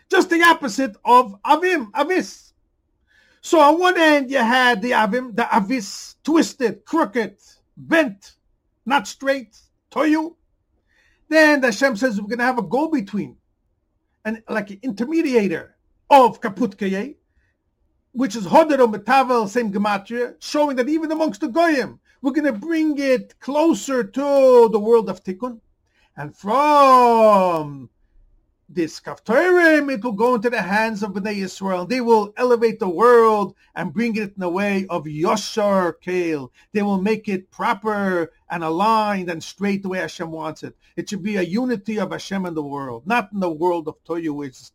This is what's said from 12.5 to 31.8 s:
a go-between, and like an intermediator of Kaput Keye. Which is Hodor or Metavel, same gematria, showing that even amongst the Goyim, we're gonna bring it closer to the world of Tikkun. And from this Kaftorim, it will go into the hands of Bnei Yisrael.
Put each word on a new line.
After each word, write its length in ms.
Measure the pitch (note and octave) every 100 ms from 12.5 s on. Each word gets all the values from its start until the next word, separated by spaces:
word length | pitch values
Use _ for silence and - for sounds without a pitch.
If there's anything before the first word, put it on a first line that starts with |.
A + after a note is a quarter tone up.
| B3
a 40 |
go-between, 720 | E3+ A#3+ D#4+ D4+ G3 G#3 D3 - _ _ _ _ _ _ _ _ G#3+
and 160 | A3 -
like 200 | G#3+ G3+
an 80 | G3
intermediator 920 | C4 G3 B3 E4 D#4 A#3+ G3 D#3 A2+ _ _ _ _
of 320 | C#4 A#3+ A#3+
Kaput 340 | A3+ G3 A#3+ -
Keye. 380 | G3 F#3+ B3+ - _ _ _ _ _ _ _ _ _
Which 220 | A#3+ B3
is 120 | A3+ F3+
Hodor 340 | A#3+ D#4+ C#4
or 80 | A#3+
Metavel, 600 | G#3 G#3+ C4+ B3 A#3+ G3+
same 240 | B3 A3+
gematria, 640 | F#3+ G#3+ G3+ G3 A#3 A#3+ -
showing 360 | - D4+ D4 C4
that 120 | B3
even 240 | D#4 D#4
amongst 280 | D#4 D#4 -
the 80 | D4
Goyim, 520 | A3+ E4+ C#4+ F3+ A#2 _ _
we're 100 | C4+
gonna 200 | C4+ D4
bring 460 | G#3+ D#4 D#4+ D#4 C#4+
it 400 | C#4 B3+ - _
closer 600 | - D4 E4 D4+ - C4
to 680 | G#3 B3+ C#4+ C#4 C4 B3 A3+
the 100 | A3
world 280 | G#3 A#3 F#3+
of 140 | F#3
Tikkun. 380 | - F#3 B3+ A3+ _ _ _ _ _ -
And 200 | D3 -
from 1500 | G3 B3 D4 D4 C#4 B3+ A#3+ A#3 A3 G3+ F#3 E3 D3 C#3 B2 _ _ _ _ _ _ _ _
this 320 | D3+ D#3 -
Kaftorim, 920 | - D3 - A#3+ F4+ F4+ E4 D#4 C#4+
it 120 | C4
will 80 | A#3+
go 220 | F#3+ A#3+
into 160 | B3 A#3
the 120 | A#3
hands 400 | F3+ G3+ A3 G#3+
of 100 | G#3+
Bnei 260 | F#3+ G#3 G#3
Yisrael. 500 | F#3+ - F#3+ F3+